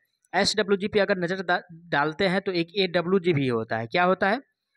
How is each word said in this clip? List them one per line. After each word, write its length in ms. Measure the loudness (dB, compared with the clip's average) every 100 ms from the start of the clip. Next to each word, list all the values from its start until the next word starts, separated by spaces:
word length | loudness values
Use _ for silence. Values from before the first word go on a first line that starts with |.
| _ _ _ 0
एसडब्ल्यूजी 520 | 0 0 0 0 0
पे 120 | 0
अगर 180 | 2 0
नज़र 260 | -2 -4
डा-, 180 | -2 -2 -4
डालते 560 | -20 -4 0 0 0 0
हैं 140 | 0
तो 100 | -2
एक 160 | -2 -2 -2
एडब्ल्यूजी 560 | 0 0 0 0 2
भी 140 | 0 0
होता 300 | -2 -2 -4
है। 100 | -2
क्या 160 | 0
होता 260 | 2 2 0
है? 120 | -2 -6 _ _